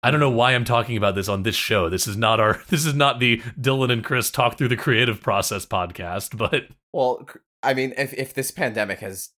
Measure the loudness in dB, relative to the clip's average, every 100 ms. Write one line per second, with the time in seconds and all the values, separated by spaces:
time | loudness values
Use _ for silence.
0 | 2 2 2 4 4 2 2 0 0 0
1 | 0 0 -2 -2 -2 -2 0 0 2 -2
2 | -4 0 2 4 4 2 0 -2 0 2
3 | 2 2 2 2 -2 -4 0 2 2 0
4 | 0 -2 -2 2 0 2 0 0 2 4
5 | 4 0 0 0 0 -4 -4 -4 -4 -8
6 | -8 -6 -8 -4 -2 -2 -4 -20 _ -2
7 | -2 -2 -8 -20 _ _ -2 0 -2 -2
8 | -6 -4 -6 -4 -6 -4 -4 -2 -4 -4
9 | -8 -12 -14